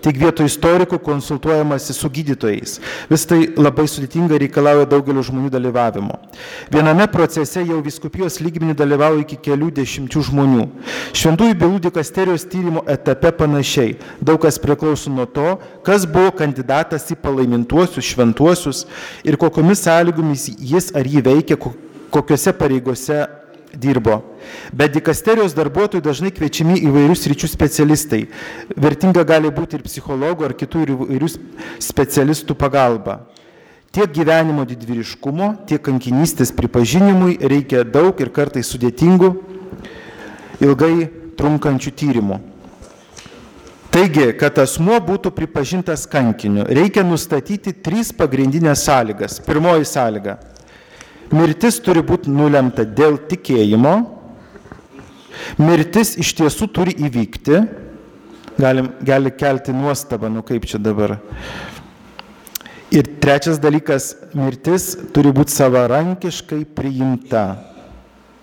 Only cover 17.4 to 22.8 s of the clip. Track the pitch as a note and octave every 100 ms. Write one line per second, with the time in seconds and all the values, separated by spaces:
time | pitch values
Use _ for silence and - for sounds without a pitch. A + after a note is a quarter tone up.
17.4 | B2 A#2+ A#2+ D3 F3+ - B2 - A#2+ A2+
18.4 | D3+ F3 D3 C3 - - - - - D3
19.4 | E3 D#3+ D#3+ G3+ - E3 E3+ D#3+ D#3+ C#3
20.4 | - A#2 C3 E3+ F3+ C#3+ C3 D3 B2+ C#3
21.4 | D#3 D3+ - - - - - D3 C#3 D3
22.4 | - F#3 D3+ C3